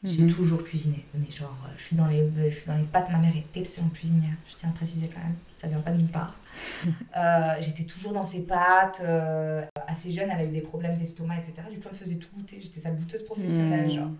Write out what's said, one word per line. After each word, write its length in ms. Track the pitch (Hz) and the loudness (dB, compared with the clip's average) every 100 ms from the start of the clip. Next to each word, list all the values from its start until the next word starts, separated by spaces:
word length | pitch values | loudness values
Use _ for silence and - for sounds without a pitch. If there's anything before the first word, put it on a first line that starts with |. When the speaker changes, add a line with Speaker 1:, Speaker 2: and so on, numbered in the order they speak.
Speaker 1:
J'ai 200 | 196 165 | -2 4
Speaker 2:
Mhm. 80 | 165 | 6
Speaker 1:
toujours 280 | 175 170 165 | 6 4 2
cuisiné. 440 | - 160 151 143 - | 0 -2 -2 -4 -6
Mais 160 | 147 143 | -4 -4
genre, 260 | - 143 131 | -4 -10 -10
euh, 60 | 131 135 | -14 -14
je 40 | |
suis 140 | - 165 | -2 2
dans 100 | 160 | 4
les, 140 | 151 | 4
euh, 300 | 151 156 151 | 4 4 0
je 60 | 151 | 0
suis 100 | - | -2
dans 100 | 151 | 0
les 80 | |
pattes. 240 | 151 185 180 | 2 2 2
Ma 60 | 170 | 4
mère 160 | 165 | 4
est 240 | 156 - 180 | 4 -4 -6
excellente 360 | 185 - 170 | -2 0 0
cuisinière. 400 | - 165 165 156 156 - | -2 2 4 4 -2 -10
Je 40 | |
tiens 140 | - 170 | -8 -4
à 40 | |
préciser 360 | 165 165 165 165 | -2 -4 -4 -6
quand 120 | 170 | -6
même. 160 | 170 170 - - | -6 -6 -8 -10
Ça 100 | 160 | -4
vient 140 | 156 | -2
pas 120 | 156 | 0
de 40 | 170 | 2
nulle 140 | 165 | 2
part. 240 | 165 170 - - - - - | 2 -4 -8 -18 -14 -12 -4
Speaker 2:
<laughs> 40 | 175 160 - 175 | -2 -2 -4 0
Speaker 1:
Euh, 380 | 170 170 160 156 | 4 6 4 0
j'étais 240 | 160 156 | -2 -4
toujours 280 | 165 - 202 | -8 -8 -4
dans 100 | 202 | -2
ses 180 | 185 180 | 0 -2
pattes. 580 | 175 180 180 185 190 180 | 0 4 6 8 6 2
Euh, 600 | 175 165 160 160 156 156 151 - - | 0 2 2 0 -2 -4 -6 -10 -6
assez 260 | 156 180 | -6 -4
jeune, 160 | 170 196 | -2 -2
elle 100 | 170 | -2
a 40 | |
eu 40 | 160 | -2
des 120 | 156 | -2
problèmes 360 | 156 165 170 170 | -6 -6 -2 -2
d'estomac, 400 | 165 - 165 170 | -4 -6 -4 -4
et 40 | |
cetera. 280 | - - 190 | -6 -12 -12
Du 80 | 208 | -12
coup, 60 | 196 | -12
elle 60 | |
me 60 | 190 | -12
faisait 180 | 185 170 | -6 -8
tout 120 | - 202 | -8 -14
goûter. 220 | 196 196 | -14 -14
J'étais 180 | 180 160 | -16 -10
sa 100 | 156 | -6
goûteuse 320 | 160 170 220 | -4 -4 -8
professionnelle, 640 | 214 220 180 165 160 156 151 | -8 -4 0 2 4 4 2
Speaker 2:
Mhm. 80 | |
Speaker 1:
genre. 160 | 147 151 156 | 0 -4 -8